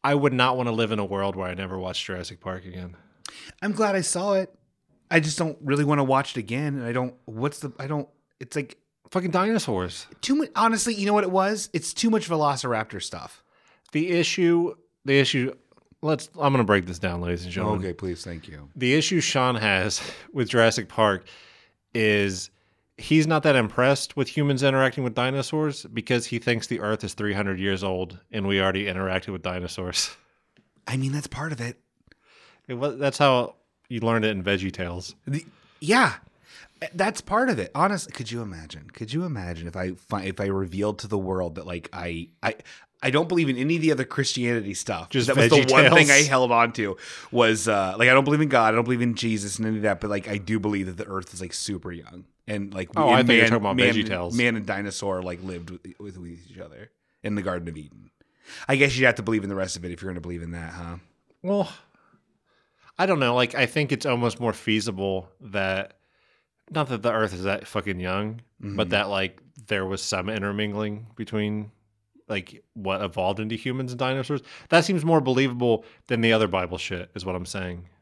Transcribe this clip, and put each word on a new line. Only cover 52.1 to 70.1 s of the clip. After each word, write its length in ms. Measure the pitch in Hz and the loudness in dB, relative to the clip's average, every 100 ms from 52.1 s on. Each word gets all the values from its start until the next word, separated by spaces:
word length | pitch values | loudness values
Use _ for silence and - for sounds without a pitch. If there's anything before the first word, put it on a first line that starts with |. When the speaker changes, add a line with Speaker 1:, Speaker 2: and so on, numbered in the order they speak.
| 90 - _ - | -20 -20 _ -8
Speaker 2:
And, 260 | 104 101 | -8 -6
like, 160 | 92 92 165 | -8 -6 2
Speaker 1:
Oh, 140 | 147 | 6
Speaker 2:
and 80 | 127 | 6
Speaker 1:
I 60 | |
thought 80 | 120 | 8
you 40 | 117 | 8
were 40 | |
Speaker 2:
man, 60 | 117 | 8
Speaker 1:
talking 120 | 117 | 4
about 120 | 101 87 | 2 2
Speaker 2:
man, 180 | 123 | 4
Speaker 1:
VeggieTales. 400 | 107 107 92 87 | 2 0 -4 -2
Speaker 2:
man 220 | 117 120 113 | 0 0 0
and 100 | 101 | -4
dinosaur, 560 | 98 101 - 101 92 | -6 -6 -6 -4 -4
like, 220 | 90 87 | -6 -8
lived 260 | 95 90 85 | -10 -12 -12
with, 120 | 90 - 85 | -16 -18 -16
with, 180 | 101 92 | -16 -14
with 320 | 87 85 87 | -16 -18 -20
each 60 | 90 | -20
other 320 | 82 67 110 _ _ _ | -18 -18 -20 _ _ _
in 120 | 104 104 | -4 -2
the 60 | |
Garden 240 | 95 90 85 | -2 -4 -6
of 100 | 78 | -12
Eden. 320 | 73 50 50 _ _ _ - - - | -16 -20 -20 _ _ _ -20 -12 -2
I 80 | 135 | 2
guess 220 | 139 123 | 2 4
you'd 80 | 127 | 2
have 100 | 117 | 2
to 80 | |
believe 200 | 107 110 | 0 -2
in 60 | 98 | -2
the 60 | 98 | -4
rest 220 | 92 90 | -4 -6
of 80 | 90 | -10
it 60 | |
if 100 | 87 | -10
you're 80 | 95 | -10
gonna 80 | 87 | -10
believe 220 | 85 87 | -10 -10
in 100 | 85 | -10
that, 220 | 85 82 | -10 -12
huh? 240 | 85 85 87 _ _ _ _ | -12 -12 -14 _ _ _ _
Speaker 1:
Well, 280 | 180 202 185 - _ _ _ _ _ _ _ _ _ _ _ - | -4 -2 -2 -8 _ _ _ _ _ _ _ _ _ _ _ -2
I 80 | 190 | 0
don't 140 | 165 | 2
know. 160 | 127 123 | 2 2
Like, 200 | 120 135 | 2 2
I 100 | 127 | 0
think 240 | 160 143 | 2 0
it's 140 | 131 143 | 0 0
almost 340 | 120 120 - | 2 0 0
more 140 | 120 | -2
feasible 760 | 101 - 110 110 95 98 95 90 _ | -2 0 0 0 -4 -2 -2 -6 _
that, 540 | 123 98 95 95 98 _ _ _ _ _ _ _ _ | -8 -2 -2 -2 -6 _ _ _ _ _ _ _ _
not 200 | 156 135 | -4 -2
that 120 | 120 | 0
the 100 | 120 | 0
Earth 220 | 110 110 | 2 0
is 100 | 90 | 0
that 240 | 95 98 - | -2 -2 -4
fucking 320 | 107 98 90 | -6 -4 -6
young, 420 | 90 95 107 113 _ _ | -4 -4 -4 -10 _ _
Speaker 2:
Mm-hmm. 140 | 104 98 | -8 -4
Speaker 1:
but 140 | 90 | 0
that, 180 | 101 101 | 0 0
like, 320 | 98 95 - _ - - | -2 -4 -6 _ -20 -4
there 180 | 104 95 | -2 -2
was 140 | 98 | -6
some 260 | - | -4